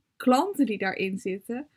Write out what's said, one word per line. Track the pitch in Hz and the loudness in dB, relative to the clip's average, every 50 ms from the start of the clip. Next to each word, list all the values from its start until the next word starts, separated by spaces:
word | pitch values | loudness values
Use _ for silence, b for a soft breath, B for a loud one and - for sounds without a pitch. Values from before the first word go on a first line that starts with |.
| _ _ _ | _ _ _
klanten | - - 254 247 262 339 403 392 - 277 | -2 2 4 4 4 4 2 0 0 0
die | 214 214 196 | 0 0 0
daarin | 196 190 - - 190 190 190 185 | -2 -2 -2 -2 -2 -2 -4 -4
zitten, | - 196 185 202 - - 233 247 302 - _ | -6 -6 -6 -6 -8 -8 -8 -8 -10 -12 _